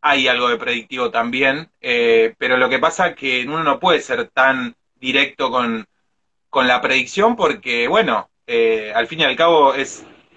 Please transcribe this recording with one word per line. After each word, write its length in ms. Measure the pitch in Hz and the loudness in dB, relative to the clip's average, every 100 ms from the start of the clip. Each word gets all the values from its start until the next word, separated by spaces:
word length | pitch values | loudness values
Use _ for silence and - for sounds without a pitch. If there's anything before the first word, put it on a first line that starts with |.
hay 280 | 147 143 131 | -2 0 0
algo 200 | 123 123 | 0 0
de 80 | 113 | -2
predictivo 540 | 123 120 110 127 120 | -4 -6 -6 -6 -4
también, 600 | 113 117 127 135 143 165 _ | -2 -2 0 0 -2 -8 _
eh, 540 | 127 120 117 113 113 - | -4 0 4 4 2 0
pero 180 | 127 127 | -2 2
lo 120 | 127 | 2
que 100 | 131 | 2
pasa 300 | 123 - 175 | 0 0 -2
es 80 | - | -2
que 280 | 135 127 123 | -4 -4 -4
uno 160 | 156 | -4
no 140 | 156 139 | -2 0
puede 200 | - 151 | 2 0
ser 280 | - 120 117 | 0 -6 -4
tan 460 | - 131 131 120 - _ _ | 0 2 0 -6 -10 _ _
directo 540 | 131 135 139 - 131 | -4 -2 -2 -2 -4
con, 360 | 123 120 113 107 _ _ _ _ _ _ | -2 -2 -4 -8 _ _ _ _ _ _
con 180 | 135 127 | -2 2
la 120 | 123 | 2
predicción 540 | 123 131 123 190 220 233 | 2 -2 -2 0 0 2
porque, 520 | 160 107 127 120 120 | -2 -2 -4 -2 0
bueno, 420 | 196 185 107 - _ - | 0 0 -2 -6 _ -4
eh, 460 | 117 113 110 107 | 0 2 0 -2
al 120 | 110 117 | -4 -4
fin 120 | 160 | -2
y 40 | |
al 120 | 143 123 | -2 2
cabo 380 | 165 165 139 | 4 6 4
es 320 | 135 135 - - - _ | 2 -4 -10 -20 -20 _